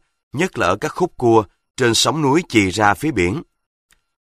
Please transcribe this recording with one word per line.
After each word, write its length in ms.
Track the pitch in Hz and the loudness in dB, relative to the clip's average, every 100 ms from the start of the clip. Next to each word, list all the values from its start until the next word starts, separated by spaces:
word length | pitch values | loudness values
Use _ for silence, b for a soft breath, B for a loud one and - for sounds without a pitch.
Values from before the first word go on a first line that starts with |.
| _ _ _ | _ _ _
nhất 260 | 120 185 - | -6 -6 -2
là 80 | 90 | -2
ở 100 | 101 | -2
các 120 | 151 | -4
khúc 280 | - 180 - | -4 -4 -2
cua, 280 | 120 113 104 _ _ - | 2 2 2 _ _ -2
trên 180 | 123 | 0
sóng 280 | 110 131 147 | 0 0 0
núi 200 | 143 151 170 | 0 0 0
chì 220 | 113 95 | 0 0
ra 240 | 95 104 | 2 0
phía 160 | 98 151 | 0 -2
biển. 320 | 123 87 139 - _ _ _ _ _ _ _ _ | -2 -2 -2 -10 _ _ _ _ _ _ _ _